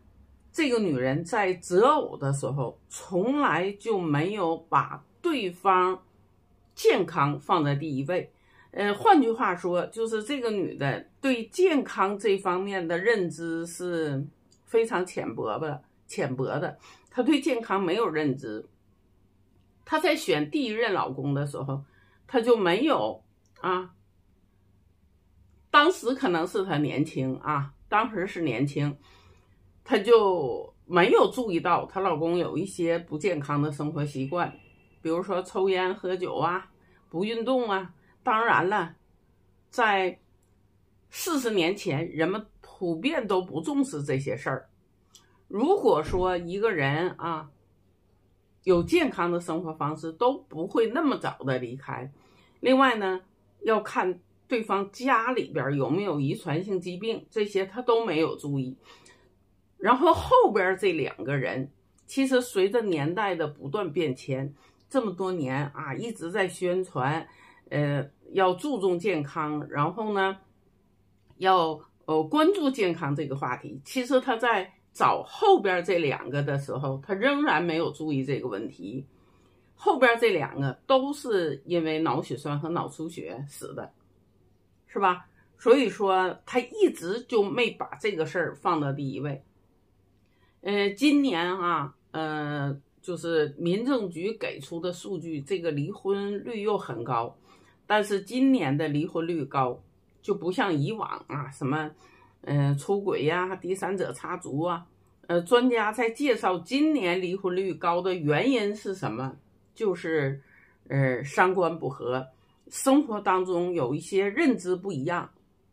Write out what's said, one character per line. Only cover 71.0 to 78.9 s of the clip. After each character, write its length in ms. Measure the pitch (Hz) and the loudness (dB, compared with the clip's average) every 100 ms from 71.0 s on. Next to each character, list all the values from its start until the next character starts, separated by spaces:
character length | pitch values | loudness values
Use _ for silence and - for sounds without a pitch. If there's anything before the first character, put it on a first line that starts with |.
| _ _ _ - | _ _ _ 0
要， 420 | 185 185 160 156 - _ - | 4 6 4 -2 -12 _ 0
呃， 180 | 156 | 0
关 240 | 151 302 320 | 2 4 4
注 160 | 403 285 | 4 2
健 240 | 262 185 | 2 0
康 220 | 165 147 143 | 0 -2 -2
这 100 | 139 | -4
个 100 | 135 | -4
话 220 | 131 127 | -4 -6
题。 240 | - - | -8 -16
其 220 | - 262 247 | -6 -4 2
实 160 | 262 | 2
他 160 | 262 220 | 2 0
在 340 | 254 214 180 _ _ | 2 0 -2 _ _
找 300 | - 143 95 | 2 2 2
后 360 | - - 427 359 | -2 2 6 6
边 240 | 196 180 | 6 0
这 140 | 175 175 | 2 2
两 320 | 147 - - | 2 -2 -4
个 140 | 143 | -2
的 140 | 147 139 | 0 -2
时 120 | - | -4
候， 300 | 120 139 135 - | -4 -4 -4 -4
他 80 | |
仍 300 | 190 247 285 | 0 2 2
然 200 | 294 160 | 2 2
没 140 | 175 160 | 2 0
有 140 | 156 | -2
注 220 | - 156 | -4 -2
意 100 | 139 | -2
这 160 | 131 123 | 0 -2
个 80 | 123 | -4
问 220 | 101 110 | -6 -8
题。 360 | - 92 | -10 -10